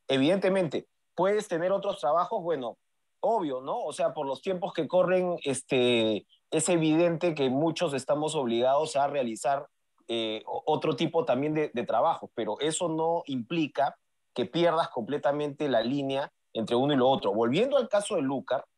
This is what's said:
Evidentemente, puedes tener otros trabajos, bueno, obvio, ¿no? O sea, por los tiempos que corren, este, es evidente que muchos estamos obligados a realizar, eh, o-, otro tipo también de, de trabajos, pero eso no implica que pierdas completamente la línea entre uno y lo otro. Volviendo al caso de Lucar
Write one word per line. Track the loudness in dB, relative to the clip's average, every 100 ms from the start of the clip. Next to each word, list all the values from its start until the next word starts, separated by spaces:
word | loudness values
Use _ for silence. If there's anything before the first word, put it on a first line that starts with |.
| -2
Evidentemente, | 2 4 2 2 0 0 -4 -8 _ _ -2
puedes | 0 0 -2
tener | -2 0
otros | 0 -2 -2
trabajos, | 0 0 0 -2
bueno, | -2 -4 -4 -10 _ _ _ _
obvio, | -2 0 -2 -4
¿no? | -6 -6
O | -6
sea, | -2 -4
por | -2
los | -6 -6
tiempos | -4 -4 -4
que | -4 0
corren, | 2 4 2 0 -2
este, | -4 -4 0 2 4 4 2 0 -4 _ _
es | -2 2
evidente | 2 4 4 4 2 0
que | 2 0
muchos | 2 0 0 -2
estamos | -2 -2 -2 0 -2
obligados | 0 2 2 2 2
a | 0 0
realizar, | 0 -4 -2 -2 -2 -4 _ _ _ -6
eh, | -4 -2 -6 -8
o-, | -6 -2
otro | 0 0 0
tipo | 0 0
también | 0 0 0
de, | 0 -2
de | -4
trabajos, | -2 2 2 0 -6
pero | -6 -6 -2
eso | -4 -2 -2
no | -2 0 -2 -4
implica | -6 -4 -2 -2 0 -2 -4 _ _ _
que | -6 -4
pierdas | 2 2 2 0
completamente | -4 -4 -2 0 0 -2 -4 0
la | 2
línea | 2 -2 -2 -4 -6 -12 _
entre | -6 0
uno | 2 4
y | 4
lo | 4
otro. | 4 0
Volviendo | 0 2 2 2 2
al | 2
caso | 0 0 -2
de |
Lucar | -2 -4 -4 -6 -6